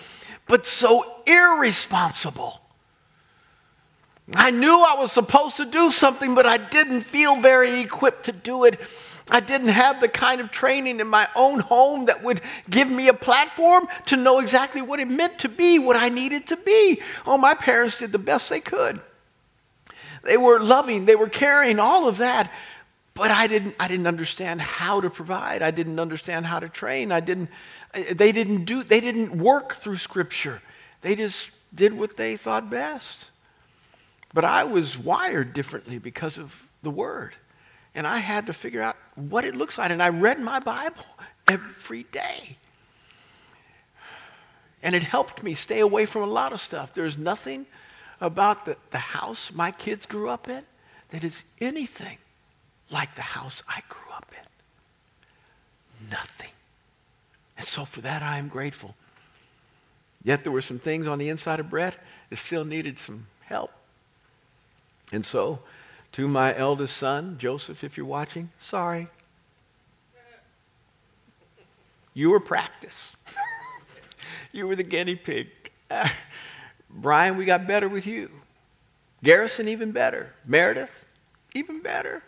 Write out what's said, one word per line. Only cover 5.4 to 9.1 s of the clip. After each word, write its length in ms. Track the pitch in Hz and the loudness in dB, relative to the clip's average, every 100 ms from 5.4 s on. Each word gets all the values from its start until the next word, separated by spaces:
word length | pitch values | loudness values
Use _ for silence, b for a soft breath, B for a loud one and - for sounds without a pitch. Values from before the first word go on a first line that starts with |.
| 302 - | 4 -2
to 80 | 269 | -2
do 260 | 302 339 | 2 2
something, 440 | - 277 262 269 247 | 6 4 4 4 6
but 100 | 247 | 6
I 100 | 233 | 4
didn't 460 | 208 302 302 254 | 2 2 2 0
feel 340 | 220 285 302 269 | -2 2 4 6
very 460 | 254 262 247 247 | 8 8 6 0
equipped 440 | 226 - 269 - - | -4 0 2 2 -4
to 60 | |
do 320 | 185 233 254 | -10 -8 4
it. 160 | 247 196 B B B | 6 6 B B B